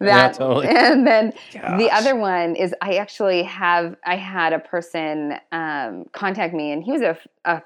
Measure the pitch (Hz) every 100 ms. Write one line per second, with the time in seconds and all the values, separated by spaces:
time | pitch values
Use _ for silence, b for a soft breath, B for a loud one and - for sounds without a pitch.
0 | 202 196 127 - 131 127 - 311 302 277
1 | 226 226 220 B B 214 - 180 226 214
2 | 254 254 202 180 170 170 180 - 190 190
3 | 208 - 196 180 190 185 180 175 170 -
4 | 170 185 190 190 165 160 - 175 170 170
5 | 156 151 147 - _ 165 160 147 120 92
6 | 85 - 196 190 170 170 147 147 190 294
7 | 208 165 - _ 165 165